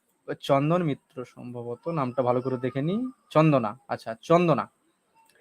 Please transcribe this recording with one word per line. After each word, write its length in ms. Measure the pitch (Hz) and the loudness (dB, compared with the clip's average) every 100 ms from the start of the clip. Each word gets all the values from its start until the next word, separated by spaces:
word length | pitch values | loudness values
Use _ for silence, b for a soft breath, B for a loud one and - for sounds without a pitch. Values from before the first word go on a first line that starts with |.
| _ _ - - | _ _ -14 -12
চন্দন 420 | - 139 147 175 | 0 2 2 0
মিত্র, 420 | 165 135 _ 131 | 0 -4 _ -16
সম্ভবত 640 | 123 - 123 120 117 120 165 | -16 -16 -14 -12 -10 -10 -6
নামটা 340 | 165 127 123 | -4 -4 -2
ভালো 200 | 123 123 | 0 0
করে 140 | 131 127 | -2 -4
দেখে 260 | 127 135 | -4 -4
নিই, 280 | 151 208 254 - _ | -2 -2 -6 -10 _
চন্দনা, 480 | 156 156 135 110 120 - | 4 4 4 0 -6 -8
আচ্ছা, 280 | 120 117 113 | -8 -8 -12
চন্দনা, 480 | - 170 175 127 - _ _ _ _ _ _ b | 2 4 4 0 -2 _ _ _ _ _ _ b